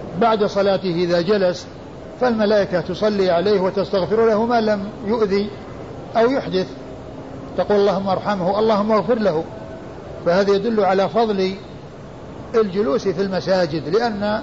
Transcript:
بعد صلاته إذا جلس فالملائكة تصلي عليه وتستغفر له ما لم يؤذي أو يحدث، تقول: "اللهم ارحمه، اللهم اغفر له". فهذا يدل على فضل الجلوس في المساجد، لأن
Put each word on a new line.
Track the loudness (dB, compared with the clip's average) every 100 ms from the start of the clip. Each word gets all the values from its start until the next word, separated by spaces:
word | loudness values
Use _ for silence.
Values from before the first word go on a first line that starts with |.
| -8 0
بعد | 2 4
صلاته | 2 2 2 2 0
إذا | 0 0 2
جلس | 2 2 2 0 -8 -16 -16 -16 -14 -2
فالملائكة | 0 2 4 4 2 0
تصلي | -2 0 0 2 2
عليه | 4 4 2
وتستغفر | 2 0 0 0 2 2 4
له | 4 2
ما | 2
لم | 2 0 -4 -8 -2
يؤذي | 0 2 0 -2 -6 -14 -14 -14 -14 -4 2
أو | 2
يحدث، | 2 -2 -4 -4 -8 -14 -14 -14 -14 -14 -14 -8 -4
تقول: | 2 4
"اللهم | 4 2 0
ارحمه، | -2 0 0 0 2
اللهم | 2 2 2
اغفر | 2 2 2
له". | 2 0 -2 -10 -14 -14 -14 -14 -14 -6 0
فهذا | 2 4
يدل | 2 2 2
على | 4 4 2
فضل | 2 2 2 -2 -4 -12 -16 -16 -16 -16 -16 -16 -16 -2
الجلوس | 2 2 2 0 0 0
في | 0
المساجد، | 0 -2 0 2 2 -2 0
لأن | 0 0 -2 -2 -2